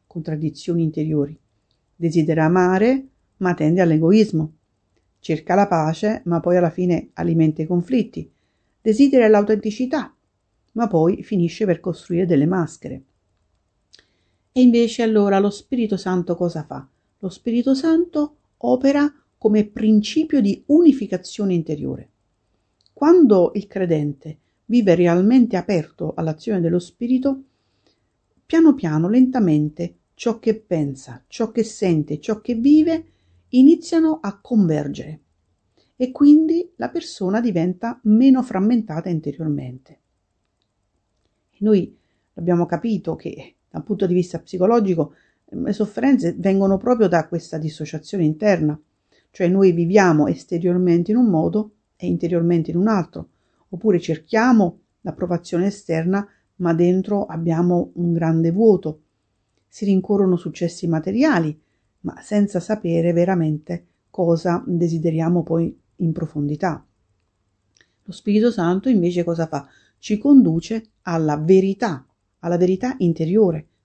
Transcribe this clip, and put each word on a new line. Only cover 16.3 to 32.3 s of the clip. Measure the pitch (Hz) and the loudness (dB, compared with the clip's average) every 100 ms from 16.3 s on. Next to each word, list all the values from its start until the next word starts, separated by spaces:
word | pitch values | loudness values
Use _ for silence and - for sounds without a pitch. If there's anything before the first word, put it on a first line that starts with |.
| 170 | -4
cosa | 175 160 | -4 -6
fa? | 147 135 135 _ _ - | -12 -14 -18 _ _ -12
Lo | 185 | -12
Spirito | - 247 233 254 269 | -10 -4 -2 0 0
Santo | 330 330 349 302 294 _ _ - | 2 0 0 -2 -6 _ _ -8
opera | 247 254 269 285 294 _ _ _ | -2 0 2 2 0 _ _ _
come | 214 214 208 | 0 0 0
principio | - 214 214 208 320 320 285 | -2 2 2 2 -4 0 0
di | 202 - - | 0 -2 2
unificazione | 302 330 - 196 180 - - 196 | 4 6 4 -2 -8 -8 -6 -2
interiore. | 175 160 151 139 131 - _ _ _ _ _ _ _ _ | -2 -4 -8 -8 -10 -16 _ _ _ _ _ _ _ _
Quando | - 294 359 269 196 170 208 | -2 4 6 6 6 2 -2
il | - | -8
credente | 196 180 156 147 143 156 - _ _ - | -6 -2 -2 -2 -8 -16 -20 _ _ -2
vive | 240 196 170 | 2 4 4
realmente | 175 170 202 262 233 - | 4 4 4 4 2 0
aperto | - 180 151 - 165 - | -2 -4 -4 -10 -10 -6
all'azione | 160 156 226 196 | -6 -6 -4 -2
dello | 165 175 | 0 -2
Spirito, | 175 - 240 254 277 269 - _ _ _ _ _ _ _ _ _ - | -4 -10 -2 0 -2 -4 -12 _ _ _ _ _ _ _ _ _ -2
piano | 330 330 262 | 4 4 4
piano, | 170 156 175 | 0 0 2
lentamente, | 240 254 262 185 151 151 - 170 _ _ | 2 2 2 2 2 -2 -6 -12 _ _
ciò | - 233 226 | -6 -6 -2
che | 226 220 | -2 -4
pensa, | - 165 143 135 - 123 _ | -4 -4 -4 -8 -16 -20 _
ciò | - 220 | -8 -6
che | 233 214 | -4 -6
sente, | - 190 160 151 151 | -4 -2 0 -2 -8
ciò | - | -6